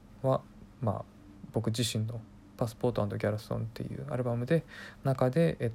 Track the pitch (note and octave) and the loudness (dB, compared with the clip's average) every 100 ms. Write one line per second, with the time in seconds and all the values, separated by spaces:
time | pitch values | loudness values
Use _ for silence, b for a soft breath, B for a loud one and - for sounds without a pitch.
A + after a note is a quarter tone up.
0 | - - C3 C3 - - - - A2+ - | -20 -2 2 2 -2 -20 -18 -4 -2 -2
1 | - - - - - A#2 A2 A2 A2+ A2 | -6 -16 -20 -18 -4 -2 0 0 0 0
2 | A2 A#2 - - - - A#2+ - B2 A2+ | -2 -4 -10 -18 -10 -4 -4 0 0 2
3 | G#2 G#2+ G#2 G#2+ - A#2 A2+ - - B2+ | 0 0 0 0 -2 -4 -4 -6 -8 -6
4 | C#3 B2+ A#2+ A#2+ B2 E3 - B B B | -4 -2 0 0 2 2 2 B B B
5 | C#3 C3 B2+ D#3+ E3 - A#2+ | 0 2 4 4 4 2 -2